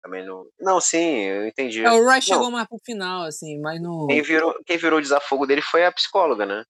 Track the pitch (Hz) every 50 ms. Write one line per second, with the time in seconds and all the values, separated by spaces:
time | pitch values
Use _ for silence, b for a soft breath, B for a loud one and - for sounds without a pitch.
0 | _ 90 92 92 92 95 95 92 92 - _ _ 175 190 190 175 160 - - 165
1 | 170 165 151 117 101 95 95 101 104 110 - - 135 127 110 110 113 233 233 226
2 | 233 254 262 262 254 185 190 156 247 247 240 240 226 - 240 220 _ - 240 208
3 | 190 180 185 180 175 160 151 - - 156 151 147 147 156 160 165 170 175 170 165
4 | 156 143 143 151 147 147 160 160 156 165 - - - - 175 165 160 160 156 156
5 | 147 139 143 143 143 - 139 135 143 131 139 147 147 - - 165 175 180 180 -
6 | - - - 202 180 156 127 104 104 98 98 107 113 _